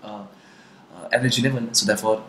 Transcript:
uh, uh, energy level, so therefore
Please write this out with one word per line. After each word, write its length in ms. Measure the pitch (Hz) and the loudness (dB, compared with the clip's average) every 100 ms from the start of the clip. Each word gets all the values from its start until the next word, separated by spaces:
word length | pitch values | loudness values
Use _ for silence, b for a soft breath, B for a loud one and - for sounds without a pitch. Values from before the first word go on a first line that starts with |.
uh, 40 | 107 104 98 B B B B B B 87 | -16 -14 -16 B B B B B B -18
uh, 120 | 85 | -2
energy 300 | 123 127 120 | 0 2 2
level, 260 | 131 131 113 | 2 0 -2
so 140 | - 101 | 0 2
therefore 380 | 104 110 110 | 2 2 0